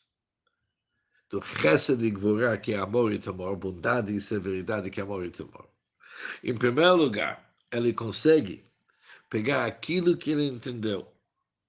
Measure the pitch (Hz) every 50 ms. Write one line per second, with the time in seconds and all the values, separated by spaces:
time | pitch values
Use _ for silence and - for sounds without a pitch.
0 | _ _ _ _ _ _ _ _ _ _ _ _ _ _ _ _ _ _ _ _
1 | _ _ _ _ _ _ - 101 - - - - - 156 156 147 - - 135 117
2 | 117 113 101 95 98 104 107 107 123 120 110 104 - - 107 98 98 98 107 123
3 | 120 110 104 98 - 101 92 92 90 92 101 90 98 95 90 85 - 120 123 123
4 | 107 101 107 101 101 - 110 101 90 98 95 92 90 95 110 104 92 95 - 104
5 | 98 98 101 95 90 85 - - 73 - - - - _ _ _ _ _ _ _
6 | - - - - - - - - - - 123 113 123 120 120 139 165 180 180 175
7 | 156 127 101 101 78 65 50 - - _ _ _ _ _ - 120 120 117 110 -
8 | 113 107 95 - - 156 160 156 113 95 82 - - _ _ _ _ _ _ _
9 | _ - - - _ _ - 110 107 123 143 131 120 117 113 - - - 170 185
10 | 170 175 170 - - 143 156 147 147 139 127 120 - 131 123 117 107 110 101 90
11 | - - _ _ _ _ _ _ _ _ _ _ _